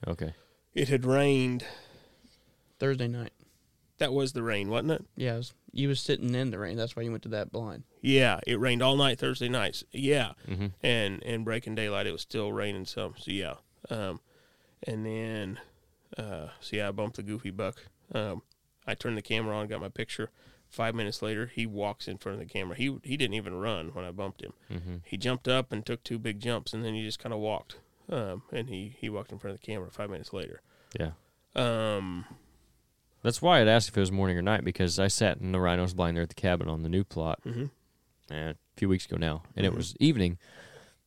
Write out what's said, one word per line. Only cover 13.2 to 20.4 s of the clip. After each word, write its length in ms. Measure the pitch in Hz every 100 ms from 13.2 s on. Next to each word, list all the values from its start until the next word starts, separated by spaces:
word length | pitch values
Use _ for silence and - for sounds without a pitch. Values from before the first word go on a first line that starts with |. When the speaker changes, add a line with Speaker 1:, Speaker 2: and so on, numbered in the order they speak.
| -
Speaker 2:
yeah. 240 | 95 85 65 _ _ -
Um, 320 | 113 98 82 - _ _ _ _ _
and 240 | - 110 110
then, 540 | 110 113 110 95 - - _ _ _ _ -
uh, 300 | 107 87 78 -
so, 160 | - 104
yeah, 120 | 101
I 20 |
bumped 240 | 98 104 -
the 60 |
goofy 280 | 101 107 98
buck. 320 | 95 95 - - _ _ 117
Um, 280 | 107 90 - _ _ _ -
I 80 | 104
turned 220 | 123 110
the 60 |
camera 340 | - 110 110 107
on, 120 | 107
got 120 | 113
my 80 | 98
picture. 420 | - 117 - 110 -